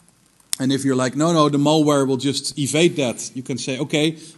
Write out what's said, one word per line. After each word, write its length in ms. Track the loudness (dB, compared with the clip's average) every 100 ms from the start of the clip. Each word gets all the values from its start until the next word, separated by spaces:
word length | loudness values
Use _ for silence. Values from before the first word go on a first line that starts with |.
| _ _ _ _ _ -4
And 120 | -2
if 140 | 0 0
you're 100 | 0
like, 200 | 0 0
"No, 180 | 2
no, 160 | 4 4
the 80 | 4
malware 480 | 2 4 4 2 2
will 160 | 0 -2
just 300 | -4 -6 -6
evade 360 | -2 2 2 2
that," 340 | -4 -6 -10
you 80 | -12
can 160 | -10 -8
say, 220 | -6 -6
"Okay, 360 | -4 0 -2 -4 -12